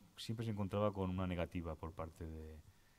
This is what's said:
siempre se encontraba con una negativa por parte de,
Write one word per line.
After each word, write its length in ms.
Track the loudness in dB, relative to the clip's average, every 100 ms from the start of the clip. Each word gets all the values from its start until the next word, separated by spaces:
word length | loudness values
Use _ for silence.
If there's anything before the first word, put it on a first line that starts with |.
| -8 -8
siempre 280 | -4 -2
se 80 | 0
encontraba 400 | 0 2 4 4
con 180 | 4 2
una 160 | 2 2
negativa 480 | 2 0 0 -2
por 180 | -4 -6
parte 320 | -6 -8 -6
de, 360 | -8 -6 -10 -12 -16 -20 -20